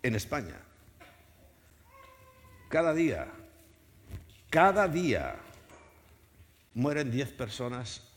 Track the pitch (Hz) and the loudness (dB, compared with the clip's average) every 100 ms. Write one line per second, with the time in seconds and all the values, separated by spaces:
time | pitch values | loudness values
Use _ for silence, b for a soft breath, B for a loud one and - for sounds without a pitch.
0 | 123 110 - 147 92 73 - - - - | 0 -2 -2 -6 -6 -14 -20 -20 -20 -20
1 | - - - - - _ - - - 539 | -20 -20 -20 -20 -20 _ -20 -20 -20 -20
2 | - - - - - - - 156 165 156 | -20 -20 -20 -20 -20 -20 -2 2 2 4
3 | 165 87 65 - - - - - _ - | 2 0 -6 -12 -20 -20 -20 -20 _ -20
4 | - - - - - 160 185 196 196 160 | -16 -16 -16 -20 0 6 6 6 2 2
5 | 175 92 65 52 - - - - - - | 2 0 -2 -8 -14 -20 -20 -20 -20 -20
6 | - - _ _ - _ _ 110 139 147 | -20 -20 _ _ -20 _ _ -2 0 0
7 | 135 120 139 - 117 - 123 123 120 - | 0 -2 -2 -6 -8 -6 -6 -6 -10 -12
8 | - | -18